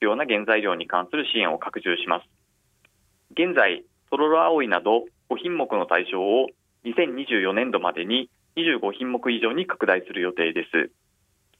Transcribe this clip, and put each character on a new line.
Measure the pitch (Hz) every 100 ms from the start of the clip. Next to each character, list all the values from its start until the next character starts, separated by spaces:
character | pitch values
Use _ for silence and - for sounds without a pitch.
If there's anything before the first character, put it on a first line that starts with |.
要 | 107 117
な | 139
原 | 104 107
材 | 110
料 | 101
に | 85 82
関 | 90 90
す | 151
る | 131
支 | 113
援 | 87
を | 82
拡 | - -
充 | 92 87
し | -
ま | 85
す。 | - _ _ _ _ _ _ _ _ _ _
現 | - 180 139
在、 | 98 87 - _ _
と | 143
ろ | 151
ろ | 160 165
葵 | 156 117
な | 87
ど | 98 117 - _ -
五 | -
品 | 175 170
目 | - 104
の | 87
対 | 87 92
象 | 95
を、 | 98 123 - - _ _
二 | 120 147
千 | 156 127
二 | 139
十 | 110
四 | 95
年 | 101 127
度 | 101
ま | 90
で | 82
に | 92 127 - _ _ 165
二 |
十 | 165 123
五 | 101
品 | - 127
目 | 120 127
以 | 117
上 | 113
に | 147 185
拡 | - 98
大 | 92 -
す |
る | 92
予 | 90
定 | 85 82
で | 90 -
す。 | 85 - _ _ _ _ _ _ _